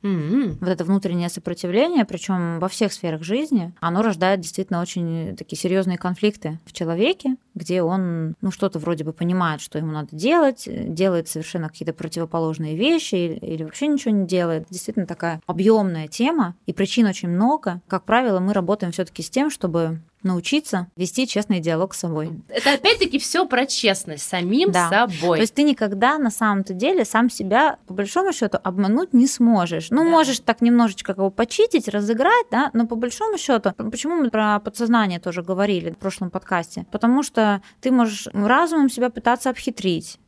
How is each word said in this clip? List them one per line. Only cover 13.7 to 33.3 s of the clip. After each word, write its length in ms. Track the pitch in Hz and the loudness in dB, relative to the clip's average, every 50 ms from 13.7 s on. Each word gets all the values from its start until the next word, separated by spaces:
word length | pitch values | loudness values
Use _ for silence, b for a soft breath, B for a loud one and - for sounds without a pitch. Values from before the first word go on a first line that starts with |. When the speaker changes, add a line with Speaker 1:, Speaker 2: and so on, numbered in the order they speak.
| - - 277 302 | -6 -4 -2 0
Speaker 2:
ничего 260 | 294 277 - 247 214 | 0 0 0 0 0
не 100 | 202 190 | 0 0
делает. 420 | 170 185 180 175 170 165 160 160 _ | 0 0 0 0 0 -2 -4 -4 _
Действительно 360 | 190 180 - - 214 - 185 | -12 -10 -10 -6 -4 -4 -4
такая 360 | 165 170 - - 170 165 160 - - | -4 -6 -6 -4 -4 -4 -6 -6 -6
объемная 600 | 180 165 190 208 226 220 202 190 170 160 156 151 | -2 2 4 6 6 6 4 2 -2 -4 -6 -8
тема, 480 | - - 233 277 339 320 226 175 175 _ _ | -4 -2 0 0 2 2 0 0 -2 _ _
и 60 | - | -10
причин 340 | - - 196 196 - - 233 | -2 -2 -2 0 2 2 2
очень 220 | 208 185 - - 175 | 2 2 -2 -4 -2
много. 540 | 170 180 208 247 294 311 - 196 175 175 - _ | 0 2 2 2 2 2 -2 -4 -6 -6 -8 _
Как 160 | - 185 _ | -6 -6 _
правило, 340 | - 214 240 262 240 196 185 | 2 2 2 4 2 0 2
мы 140 | 180 190 202 | 2 2 0
работаем 400 | 196 180 170 202 208 - 175 170 | 0 2 0 -2 -2 -2 -6 -4
все-таки 280 | - 185 - _ - | -4 -6 -6 _ -12
с 80 | 165 - | -12 -4
тем, 200 | - 254 277 311 | -2 0 0 0
чтобы 500 | 175 - - 180 156 170 165 160 165 160 - _ _ _ - | -2 -2 -4 -2 0 0 0 0 -2 -6 -10 _ _ _ -4
научиться 640 | 190 180 190 - - 269 302 302 - - 190 175 - _ - | -2 -2 -2 -2 0 -2 -2 0 0 -4 -4 -4 -6 _ -6
вести 280 | 180 175 - - 262 240 | -6 -4 -2 -2 -2 0
честный 320 | - 214 208 - 202 180 | 0 -4 0 0 -2 0
диалог 320 | 156 170 165 160 185 185 - | 0 0 0 0 0 -2 -4
с 60 | - | -8
собой. 300 | - 170 165 156 151 165 160 - - _ | -6 -4 -4 -4 -6 -6 -8 -12 -14 _
Speaker 1:
Это 240 | - - 240 277 285 | -8 -2 0 2 0
опять-таки 440 | 277 - 403 466 440 370 349 - 277 | 2 2 2 2 2 0 0 0 -2
все 260 | - - - 339 381 - | -4 0 0 0 0 2
про 180 | - 247 262 | 0 0 0
честность 580 | - - - - 214 196 196 - - 156 147 - | 0 -2 0 0 0 0 0 -4 -10 -10 -10 -8
с 60 | - | -6
самим 420 | - 180 175 175 208 269 359 403 | -4 -2 -2 0 2 2 2 4
Speaker 2:
Да. 180 | 175 180 175 165 | 2 2 2 2
Speaker 1:
собой. 480 | 180 208 240 226 180 156 156 175 170 156 | 4 2 2 2 0 -2 0 2 4 4
Speaker 2:
То 40 | 220 | 2
есть 120 | 226 - | 2 2
ты 80 | - 294 | 2 4
никогда 540 | 294 277 - 220 208 202 196 220 254 294 311 | 4 4 2 0 -2 0 2 2 2 2 2
на 120 | 285 233 | 0 -2
самом-то 440 | 202 - 226 214 202 196 190 - 190 | 0 0 2 2 2 2 0 -2 -4
деле 320 | 180 214 294 381 359 233 | -2 0 0 2 2 0
сам 240 | - - 220 233 247 | 2 2 2 2 2
себя, 480 | - - 208 190 196 240 294 311 - - _ _ | 0 -2 -2 2 4 4 4 4 2 -2 _ _
по 60 | 185 | -6
большому 400 | 185 202 202 - 339 381 392 - | -4 -4 -2 0 0 0 0 0
счету, 240 | - 233 202 - - _ | 0 -2 -2 -2 -2 _
обмануть 500 | 190 180 185 202 190 214 269 370 359 - | -2 0 0 2 2 2 2 0 4 4
не 140 | 247 247 269 | 4 4 4
сможешь. 600 | - - 240 233 233 196 175 170 170 160 160 - | 4 2 4 6 6 4 4 0 -2 -4 -4 0
Ну, 120 | 226 269 330 | 2 2 4
Speaker 1:
Да. 60 | 330 | 6
Speaker 2:
можешь 300 | 330 320 311 262 262 226 | 6 6 4 4 0 -2
так 220 | - - 226 - | 0 -2 0 2
немножечко 520 | 240 233 240 240 240 220 190 - - - 190 | 4 4 6 6 4 4 0 -4 -6 -8 -2
его 160 | 190 190 196 | 0 0 0
почитить, 580 | 196 - 226 233 - - 427 466 - 311 - - | 2 0 -2 -2 2 2 2 4 4 0 0 0
разыграть, 600 | 196 208 208 208 233 220 269 349 440 494 466 - | -2 -2 0 0 0 2 4 4 4 4 2 2
да, 180 | - 226 285 285 - | 0 0 0 2 2
но 120 | 226 233 | 0 0
по 100 | 226 233 | 0 0
большому 420 | 226 233 247 240 - 427 453 | -4 -4 -4 -4 -4 -2 -2